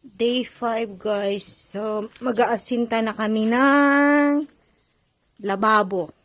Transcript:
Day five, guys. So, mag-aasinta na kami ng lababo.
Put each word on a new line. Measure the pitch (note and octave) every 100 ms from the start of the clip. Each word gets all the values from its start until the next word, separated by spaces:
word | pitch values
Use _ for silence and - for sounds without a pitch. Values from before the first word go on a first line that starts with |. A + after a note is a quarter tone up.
| - -
Day | A#3 B3
five, | A#3+ - A#3+ A3+ A3+ F#3+
guys. | G#3+ G3+ G3+ G3+ -
So, | - - G3 G#3+ G#3+ G#3+ -
mag-aasinta | B3 A3 A3 A#3 - A#3+ A#3 A3+
na | A3
kami | G#3+ A3 A3 A3
ng | A#3+ C#4 C#4+ C#4+ C#4+ C#4+ D4 C#4+ C#4+ D4 _ _ _ _ _ _ _ _ _ G3+
lababo. | G3 G#3+ G#3+ G3+ F#3+ D#3 _